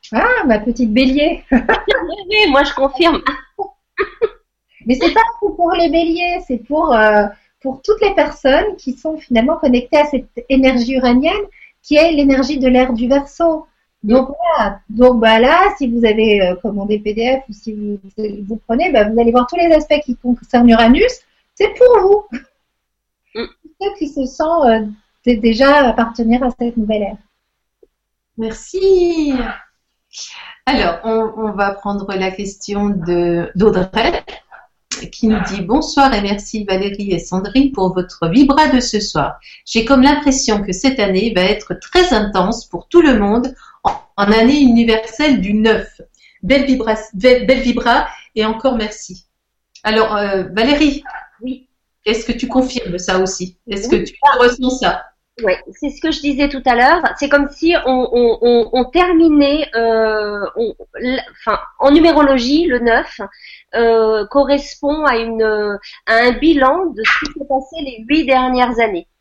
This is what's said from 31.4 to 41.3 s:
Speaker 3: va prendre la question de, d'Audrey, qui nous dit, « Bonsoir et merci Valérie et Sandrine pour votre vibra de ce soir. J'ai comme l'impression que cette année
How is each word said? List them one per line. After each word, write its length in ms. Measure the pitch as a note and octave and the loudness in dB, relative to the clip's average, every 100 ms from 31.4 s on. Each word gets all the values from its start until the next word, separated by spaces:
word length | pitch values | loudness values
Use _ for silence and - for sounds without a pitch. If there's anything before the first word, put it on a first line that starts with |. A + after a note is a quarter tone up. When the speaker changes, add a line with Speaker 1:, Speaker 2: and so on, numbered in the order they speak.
| A3 | -8
Speaker 3:
va 180 | G3 G3+ | -2 -4
prendre 420 | G3 G3+ G3+ G3 | -4 -8 -6 -6
la 160 | F#3+ F#3+ | -4 -4
question 600 | F#3 G3 - - G3+ G3+ | -6 -12 -12 -8 -4 -2
de, 640 | F#3+ E3 F3 F3 E3+ - F3+ | -4 -2 -2 0 -2 -4 0
d'Audrey, 680 | G#3+ F#3 F#3 A3 B3+ - - - _ - _ _ _ - - | 2 2 -2 -2 -2 -4 -10 -20 _ -20 _ _ _ -14 -14
qui 160 | - A3+ | -4 -2
nous 140 | G#3+ | 0
dit, « 180 | F3+ G3 | -4 -6
Bonsoir 520 | F3 C4+ D#4 - C4+ | -2 -2 -2 0 2
et 80 | G3+ | 2
merci 420 | G3+ G3+ - G#3+ | -2 -6 -6 -10
Valérie 480 | G3+ F#3+ G3+ G3+ G3+ | -4 -4 -4 -6 -6
et 80 | E3+ | -6
Sandrine 540 | - F#3 G#3 C4+ C#4 | -4 -6 -2 0 0
pour 200 | - F#3 | 0 -2
votre 360 | F#3 F3+ - E3+ | -2 -8 -6 0
vibra 400 | G#3+ C#4 C#4 D4+ | 4 4 4 4
de 100 | B3+ | 2
ce 220 | - G#3 | 0 -4
soir. 380 | G#3 D#3 - - - - - | -4 -4 -4 -8 -20 -20 -6
J'ai 180 | - | -4
comme 180 | A3+ C4+ | 2 4
l'impression 600 | C4+ D4 C#4+ C4 - G#3 | 4 4 0 0 -2 -2
que 100 | G3+ | -4
cette 280 | F#3 C4+ C4 | -2 -2 0
année 340 | G3+ F#3 A3+ | -2 0 0